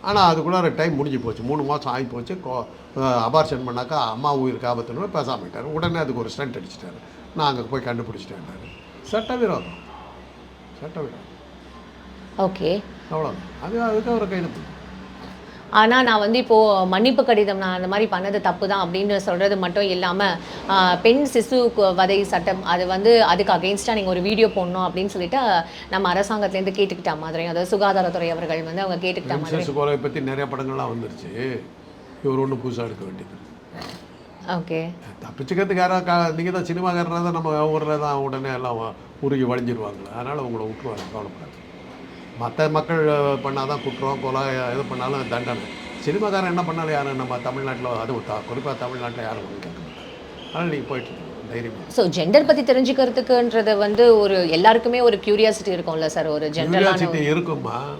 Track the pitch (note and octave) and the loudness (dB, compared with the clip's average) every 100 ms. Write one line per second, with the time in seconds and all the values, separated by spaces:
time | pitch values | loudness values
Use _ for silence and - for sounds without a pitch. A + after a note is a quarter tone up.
0 | F#3+ G#3 F3+ D#3+ D#3 F#3 E3+ A#2+ E3 C#3+ | 2 6 6 6 2 2 2 2 0 0
1 | C#3+ C3 A2+ A2 A#2+ D3+ C#3 D3 C#3 B2 | -2 -2 -4 -6 -4 -2 -2 -2 -2 -4
2 | B2 A#2+ A#2+ F#3 C3 B2+ A2+ - - - | -4 -8 -8 -10 -6 -6 -8 -16 -10 0
3 | C3+ B2 A2+ D#3 D3+ C3 B2+ A#2+ B2+ D3+ | 2 4 4 4 4 -2 -4 -6 -2 -2
4 | A#2 A2 C#3+ C#3+ C3 A2 B2 A#2+ A#2 A#2+ | -2 0 0 2 0 0 -2 -2 -4 -8
5 | G3 F3 C3 B2 F2 F#2+ C3+ D#3 E3+ E3 | -4 -4 -4 -6 -8 -10 -8 -2 -2 -2
6 | C#3 A#2+ A2+ C3 C#3 G#2+ F#2 - F#2 - | -2 -4 -6 -6 -8 -8 -12 -16 -16 -16
7 | - - - D#3+ D3 B2+ A2 C3 A#2+ A#2 | -20 -20 -12 0 0 0 -4 -4 -4 -6
8 | G#2+ G2+ - - D#2 - - - - - | -6 -12 -14 -14 -14 -16 -16 -18 -20 -20
9 | - G#3+ G#3+ B3 A3 C#3+ - - - - | -4 -4 -2 -2 0 0 -6 -14 -16 -18
10 | - - - - - - - - D3+ E3+ | -18 -18 -20 -20 -20 -20 -20 -16 -12 -10
11 | C3 - - - - - - - - - | -10 -12 -18 -20 -20 -20 -20 -20 -20 -20
12 | - - - - F#3+ F#3 D#3+ F3+ - - | -20 -18 -14 -2 -2 0 -2 -2 -4 -18
13 | - D#3 D3 F#3 - - F3 A#3 A#3 G#3+ | -8 -4 -4 -6 -12 -12 -6 -2 0 0
14 | A3+ A#3 G3 F#3 E3+ E3+ D3 - - - | 0 -2 -2 -4 -4 -8 -14 -16 -16 -16
15 | - - - - - - - G#3+ A3 B3 | -16 -16 -16 -16 -18 -18 0 4 6 6
16 | B3 A3 G#3 A#3+ B3 A3 A3 G3 F#3 F#3 | 4 4 4 2 6 6 6 4 4 4
17 | B3 C4+ B3 G#3+ G3+ G3 F#3+ F3+ F#3 G3+ | 4 4 4 4 4 0 -2 -2 0 0
18 | G#3+ F3+ G3 G3+ F#3 F3+ G3 G3 E3+ F#3 | 0 0 0 0 0 0 0 0 0 -2
19 | G3+ G3 G3 F3 G3 G3 F3+ F#3+ G3 F3+ | 0 0 0 2 2 2 0 0 0 2
20 | F3+ F#3 G3+ E3+ - - - F#3+ F#3 F3 | 0 2 2 0 -8 -10 2 4 6 6
21 | A3 C4 C#4+ A#3+ A3 B3+ A#3+ A3+ G3 F3+ | 6 6 4 2 2 2 4 4 4 6
22 | F#3 G3 G3 F#3 F#3 F#3+ F#3 F3 F3+ F#3+ | 4 4 2 0 0 -2 0 0 0 4
23 | G#3+ A#3 G#3+ F3+ G3+ F3 F#3 G3+ - A3 | 6 8 8 4 4 4 2 -2 0 0
24 | F#3 F3+ F#3 G#3+ A3 G#3+ F3+ F#3 F3+ F3+ | 0 0 2 4 4 4 -2 0 -2 -2
25 | G3 G3 F3+ C4 A#3+ F3 E3+ - - F#3+ | -4 -4 -2 2 4 2 0 -12 -4 0
26 | F#3 F3+ G3+ G#3+ G3 F#3+ F#3+ F#3+ G3 F3+ | 2 2 0 0 0 0 -2 0 0 0
27 | F3+ D3+ D#3+ E3 E3+ E3 F3+ G3+ G3+ F#3+ | -4 -4 -6 -4 -4 -2 0 2 4 4
28 | F3+ F3 E3+ E3 E3 D#3+ D#3+ F3 G3 F3+ | 0 0 -2 -2 -2 -4 -4 -4 -4 -2
29 | F#3 F3+ C#3 D#3 D3+ D#3+ E3+ C#3 C#3+ C#3 | -2 -4 -4 -4 -2 -2 -2 0 0 0
30 | C#3+ D#3 C3+ C3+ C#3 C3 C3 C3+ B2+ A#2 | -2 -4 -4 -4 -4 -4 -4 -4 -4 -6
31 | G#2+ - F2+ G#2+ C3 A#2 - - - - | -8 -12 -12 -8 -6 -6 -12 -20 -20 -20
32 | - - C#3 C3 C3+ C3 B2+ A#2 A2+ G2+ | -20 -4 0 0 0 -2 -4 -6 -6 -8
33 | G2 F#2+ F#2+ - - - - - - - | -12 -12 -16 -18 -20 -20 -18 -16 -14 -16
34 | - - - - F3+ F3+ D#3+ D#3+ E3 F3 | -20 -20 -20 -14 -4 -4 -2 -4 -4 -10
35 | - - - - C3+ F3+ G3 F#3 F3+ F#3 | -16 -16 -16 -12 -4 0 0 2 2 2
36 | F3+ F3 E3+ D#3+ F3 F#3 F3 F3 F3+ F3 | 2 2 2 0 -2 -2 -4 -2 0 0
37 | E3 E3+ F3 E3 D#3+ D3+ D#3 D#3 D3+ D3+ | -2 -2 -2 -2 0 0 2 0 0 0
38 | D3 C#3 C#3 C3+ C3+ B2+ B2+ A2+ A2+ - | 0 -2 -2 -4 -4 -4 -4 -4 -6 -10
39 | - - C#3 C3+ B2 B2 A#2+ A#2 G#2 G2 | -18 -6 -2 2 2 0 -2 -4 -6 -10
40 | F#2+ A2+ B2+ D3 B2+ A#2 A2 G#2+ C3 G2+ | -12 -10 -6 -6 -6 -6 -6 -8 -10 -10
41 | F#2+ G#2+ G2+ F2+ - - - - - - | -10 -10 -12 -14 -18 -18 -20 -18 -18 -18
42 | - - - - A#2 - D#3 D#3 D#3 E3 | -18 -18 -18 -8 -6 0 2 2 0 2
43 | D3+ D3 C#3+ C3+ C3+ C3+ C3+ D3 C#3 A#2+ | 4 4 2 0 -2 -4 -2 -4 -4 -4
44 | C3+ C3+ C3+ C3 C3+ C3 B2 B2+ C3 B2+ | -4 -2 -2 -2 -2 -2 -2 -4 -4 -4
45 | B2+ C#3 A#2+ A#2+ B2 A#2 - - - - | -4 -4 -4 -4 -4 -6 -8 -12 -12 -6
46 | D3+ F#3+ G#3 G3 F#3 F3 E3+ E3 D#3+ D3 | -2 0 0 0 0 0 -2 -4 -2 -2
47 | C#3 C3 B2+ B2 B2 C3 C3+ B2 B2+ A2+ | -2 -4 -4 -4 -4 -4 -4 -4 -4 -4
48 | A2+ A#2+ G#2 G#2+ G#2 B2 C3+ B2+ B2 B2+ | -4 -6 -4 -6 -6 -6 -6 -6 -6 -6
49 | A#2+ A#2 A2 A2 G2 G2+ F2+ - E2 - | -8 -6 -8 -8 -10 -10 -12 -12 -14 -14
50 | - - - - - D#3 E3+ D3 A#2+ B2+ | -16 -16 -16 -16 -10 -4 -2 -4 -4 -8
51 | A2+ - - - - A#2 A#2 A2+ - - | -8 -12 -14 -14 -10 -8 -8 -10 -4 0
52 | G#3+ F3+ D#3+ C4+ D4 C#4+ B3 B3+ B3+ C4+ | 2 2 6 6 8 4 6 4 4 4
53 | B3+ A#3+ B3+ B3 A#3+ A3 G#3+ G#3 G#3 G#3+ | 2 2 4 4 4 2 2 2 2 8
54 | A#3 A3 G3+ F#3+ E3+ D#3+ G#3 A3+ A#3 B3 | 10 10 6 4 4 6 8 6 4 4
55 | A#3+ G3+ - G#3 A3 G#3+ G#3 F3+ E3+ D#3+ | 4 4 2 6 6 4 -2 -2 -2 0
56 | D#3 E3 D#3 D3+ D3+ D3+ D#3+ F#3 F#3+ F3+ | 0 0 0 0 -2 -2 2 6 6 4
57 | E3+ E3 D3 D#3+ E3+ C#3+ A#2 A#2 C#3+ | 2 2 2 2 0 -4 -4 -6 -6